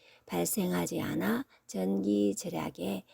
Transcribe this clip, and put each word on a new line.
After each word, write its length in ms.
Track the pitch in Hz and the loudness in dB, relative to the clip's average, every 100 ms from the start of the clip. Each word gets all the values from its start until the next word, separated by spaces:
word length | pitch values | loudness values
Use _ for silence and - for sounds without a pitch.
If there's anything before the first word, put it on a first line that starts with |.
| - - | -20 -20
발생하지 760 | - 175 175 220 180 175 170 165 | -4 -2 0 0 0 0 0 -2
않아 440 | 151 151 190 233 277 - - | -2 0 0 0 -4 -14 -10
전기 720 | 196 190 196 202 - 202 190 | -2 0 2 2 4 4 0
절약에 680 | 175 170 151 - 190 190 - | -4 -4 -4 -4 -4 -4 -8